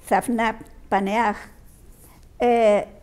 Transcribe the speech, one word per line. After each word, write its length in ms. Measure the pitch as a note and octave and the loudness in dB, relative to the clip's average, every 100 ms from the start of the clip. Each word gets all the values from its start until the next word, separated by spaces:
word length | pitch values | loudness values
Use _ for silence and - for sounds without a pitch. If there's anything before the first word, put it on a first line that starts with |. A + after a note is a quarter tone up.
| - | -2
Zafnat 540 | F#3+ A3+ A#3 A3+ A3 - - - | -2 -2 -2 -2 -4 -14 -20 -4
Paneah, 480 | G3 G3 G#3+ A3 G3+ - - - - - - - - - - | -2 -2 0 -2 -4 -12 -20 -20 -20 -20 -20 -20 -20 -20 -2
eh, 480 | A#3+ A#3 A3+ - - - | 0 4 4 2 0 -14